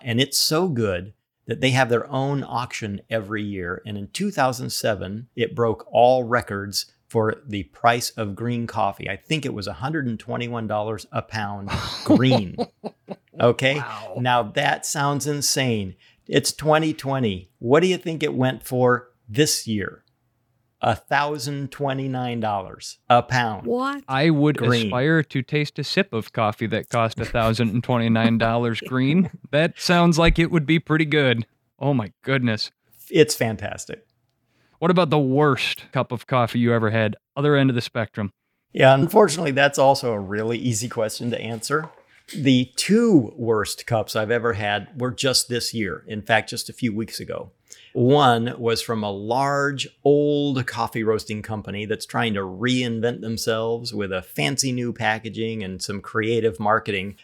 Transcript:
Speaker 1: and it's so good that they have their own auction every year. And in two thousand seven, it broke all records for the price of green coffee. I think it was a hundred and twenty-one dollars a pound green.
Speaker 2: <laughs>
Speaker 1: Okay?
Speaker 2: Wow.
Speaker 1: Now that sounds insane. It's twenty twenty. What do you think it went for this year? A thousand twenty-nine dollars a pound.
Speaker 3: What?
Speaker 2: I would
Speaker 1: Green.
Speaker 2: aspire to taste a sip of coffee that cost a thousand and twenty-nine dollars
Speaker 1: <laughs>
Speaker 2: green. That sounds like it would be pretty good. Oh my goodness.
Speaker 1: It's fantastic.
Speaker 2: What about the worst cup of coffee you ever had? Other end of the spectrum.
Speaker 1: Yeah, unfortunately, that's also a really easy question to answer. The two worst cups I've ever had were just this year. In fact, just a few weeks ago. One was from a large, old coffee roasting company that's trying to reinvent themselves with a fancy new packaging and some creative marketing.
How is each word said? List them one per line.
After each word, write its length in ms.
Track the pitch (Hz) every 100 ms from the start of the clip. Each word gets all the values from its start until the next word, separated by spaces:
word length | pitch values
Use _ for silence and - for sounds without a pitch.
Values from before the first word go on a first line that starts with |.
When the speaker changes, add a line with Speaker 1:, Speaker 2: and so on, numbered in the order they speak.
Speaker 1:
and 180 | 131 117
it's 160 | 135 -
so 300 | - 156 185
good 460 | 123 107 90 95 - _ _ -
that 120 | 104
they 120 | 123
have 180 | 131 123
their 180 | 117 -
own 320 | 131 139 143
auction 580 | 135 120 127 - 107 101 -
every 320 | 113 98 107
year. 400 | 104 98 87 92
And 140 | - 104
in 120 | 101
two 200 | - 202
thousand 400 | 185 131 123 127
seven, 580 | - 117 101 92 107 127 -
it 200 | 117 -
broke 320 | 117 110 -
all 320 | 110 123 131
records 600 | 117 120 - 101 101 101 - _ _
for 340 | 117 107 - 135
the 160 | 104
price 480 | - _ 120 120 -
of 240 | - 104 95
green 320 | 117 120 117
coffee. 420 | 110 101 98 104
I 60 | 98
think 280 | - 160
it 120 | 135 113
was 100 | 104
a 80 |
hundred 320 | 98 131 160 131
and 140 | 110
twenty-one 480 | - 113 120 120 110
dollars 400 | 107 107 107 -
a 120 | 117
pound 480 | - 110 101 101 98 - - -
green. 540 | - 294 131 - - - - _
Speaker 2:
<laughs> 140 | - - - 196 _ -
Speaker 1:
Okay? 420 | 120 117 131 143
Speaker 2:
Wow. 340 | 120 107 107 -
Speaker 1:
Now 260 | 123 123
that 420 | 107 87 143 151 -
sounds 420 | 156 143 143 131
insane. 680 | 147 135 147 131 113 95 - _ _ -
It's 280 | 143 -
twenty 400 | - 147 156 160
twenty. 560 | 151 139 135 117 92 90 -
What 220 | 120 143
do 60 | 185
you 100 | 180
think 260 | 175 160
it 100 | 147
went 300 | 131 127 -
for 460 | - 127 123 120 - _ -
this 400 | 107 151 - -
year? 380 | 107 - - _ _ _ _ _ _ _ _
A 160 | 120 107
thousand 760 | - 143 143 151 131 143 139
twenty-nine 680 | - 143 135 135 127 123 120
dollars 600 | 107 101 95 107 - - -
a 120 | 120
pound. 460 | 117 127 117 104 -
Speaker 3:
What? 380 | 240 262 285 -
Speaker 2:
I 220 | 135 160
would 280 | 151 147 147
Speaker 1:
Green. 280 | 127 120 107
Speaker 2:
aspire 360 | 123 147 165
to 180 | 147 139
taste 360 | 123 151 147 -
a 40 |
sip 300 | 143 - 196
of 180 | 113 104
coffee 340 | - 107 104 113
that 200 | 107 -
cost 320 | 120 113 -
a 60 | 113
thousand 460 | 120 113 113 117
and 120 | 110
twenty-nine 540 | - 123 113 113 113 113
dollars 420 | 113 117 120 110
Speaker 1:
<laughs> 80 | -
Speaker 2:
green. 420 | 127 131 170 170 - -
That 260 | 143 165 -
sounds 400 | - 175 170 156
like 220 | 170 -
it 100 | 165
would 160 | 170 139
be 140 | 160
pretty 240 | - 156
good. 420 | 151 151 135 117 120 _ _ -
Oh 160 | 135
my 200 | 135 107 -
goodness. 480 | - 135 120 107 - _ _ _ -
Speaker 1:
It's 240 | 185 151 -
fantastic. 680 | 117 107 - - - - _ _ _ _ _ _ _ -
Speaker 2:
What 120 | 165
about 180 | 180 170
the 100 | 151
worst 720 | 135 131 151 131 - - -
cup 220 | 135 120
of 120 | 120 -
coffee 340 | 131 117 123
you 140 | 120
ever 160 | 117 110
had? 280 | 113 110 104 _ -
Other 220 | 147 143
end 120 | 135
of 60 | 120
the 60 |
spectrum. 500 | - 123 110 - 101 - _ _ _
Speaker 1:
Yeah, 220 | - 135
unfortunately, 580 | 135 160 208 208 156 165
that's 260 | 135 143 143
also 360 | 135 135 123
a 60 | 107
really 360 | 95 104 110 117
easy 300 | 123 107 120
question 440 | - 107 - 117
to 100 | 113
answer. 480 | 110 117 - 147 160 - _ _ -
The 380 | 185 139 127 127 -
two 580 | - 214 233 175 104 -
worst 500 | 113 110 98 - -
cups 300 | 113 104 117
I've 160 | 107
ever 220 | 117 117
had 460 | 104 104 104 90 139
were 120 | 123
just 360 | 110 135 127 -
this 280 | 120 - 117
year. 280 | 98 80 -
In 160 | 107
fact, 260 | 101 110 107
just 200 | 117 -
a 40 |
few 180 | - 120
weeks 280 | 104 113 -
ago. 320 | - 80 - _ - - -
One 600 | 131 123 147 135 117 117 -
was 240 | 117 113
from 220 | - 113
a 80 | 104
large, 760 | 98 104 123 139 143 139 139 - _
old 600 | 143 147 147 147 143 131 120
coffee 380 | 113 113 127
roasting 400 | 107 110 - 107
company 420 | - 107 101 101 104
that's 220 | 107 -
trying 260 | 117 117
to 60 | 101
reinvent 840 | 95 92 120 127 123 113 117 123
themselves 720 | 113 113 - 110 113 117 120
with 180 | 104 98
a 120 | 92
fancy 480 | - - 147 135 135
new 200 | 123 120
packaging 720 | 110 110 110 110 101 113 110
and 160 | 95 92
some 220 | - 101
creative 580 | - 117 110 117 110 104
marketing. 560 | 104 110 - 101 98 101